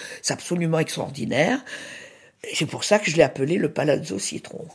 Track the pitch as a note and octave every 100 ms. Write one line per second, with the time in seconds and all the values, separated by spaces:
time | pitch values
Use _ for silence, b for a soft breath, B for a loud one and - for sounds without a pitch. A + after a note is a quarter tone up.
0 | B B - - - F3 E3 D#3+ D#3 -
1 | - C#3 - B2+ F3 C4 - B B B
2 | B B B _ - - D#3 B2 - G#3+
3 | G3 D#3+ C#3 - C#3 G3 - - D3 C#3
4 | D#3+ F#3+ - - - - E3